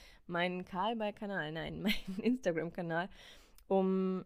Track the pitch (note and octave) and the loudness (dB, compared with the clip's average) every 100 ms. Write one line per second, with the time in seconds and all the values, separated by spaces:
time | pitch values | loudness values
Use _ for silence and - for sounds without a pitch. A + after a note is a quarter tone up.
0 | - - - F3 F3+ F3+ F#3 F#3 G3+ A#3 | -20 -18 -6 0 0 -2 -6 -2 -2 -2
1 | G#3 G3+ G#3 G3 D3+ D#3+ D#3 D#3+ F3+ G#3 | -4 -6 -6 -4 -2 -4 -6 -2 0 0
2 | - F#3+ A3+ B3+ F#3 E3 E3 F3+ E3+ E3 | -2 -2 0 2 2 0 0 -4 -2 0
3 | G3 - - - - - - F#3+ F#3+ F#3+ | -2 -6 -20 -20 -20 -10 2 4 6 4
4 | F#3 F#3 | 2 0